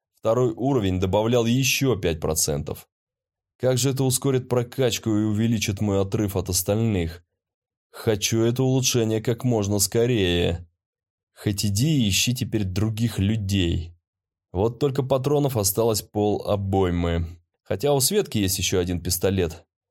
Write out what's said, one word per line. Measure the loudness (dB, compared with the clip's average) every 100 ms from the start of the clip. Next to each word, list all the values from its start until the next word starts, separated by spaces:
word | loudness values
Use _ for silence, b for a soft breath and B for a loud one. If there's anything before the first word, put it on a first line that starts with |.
| _
Второй | _ 0 2 0
уровень | 0 0 0 2 0
добавлял | 0 0 2 2 2
еще | 2 2 0 0 0
пять | -2 -2
процентов. | -2 0 -2 -2 -6 -10 -14 _ _ _ _ _ _ _
Как | 0 2
же | 0
это | 0
ускорит | 0 0 0 0 0
прокачку | -2 -2 -2 -2 0 0
и | 0
увеличит | 0 0 0 0 -2 -2
мой | 0 0
отрыв | 0 0 -2 -2
от | -2
остальных? | -2 0 0 0 0 -2 -8 -18 _ _ _ _ _ _
Хочу | -6 -2 -2 0 2
это | 2 2
улучшение | 2 2 2 0 0 0
как | -2 -2
можно | 0 0 0 0
скорее. | 0 2 2 2 2 2 0 -2 -8 _ _ _ _ _ _
Хоть | -6 -4 -2 -2
иди | 0 2 2
и | 2
ищи | 0 0
теперь | -2 -4 -2
других | -2 -2 -2 0 -2 0
людей. | 0 0 0 0 2 0 -6 -14 _ _ _ _ _
Вот | -2 0 0
только | -2 0
патронов | 0 0 2 0 2 0
осталось | 0 0 0 0
пол | -4 0 0 0 -2
обоймы. | -2 0 2 2 2 0 0 -4 -10 _ _
Хотя | -8 -2 0
у | 2
Светки | 2 0 0 0
есть | 0 0
еще | 0 0
один | 0 -2
пистолет. | -4 -2 0 2 -2 -4 -18 _ _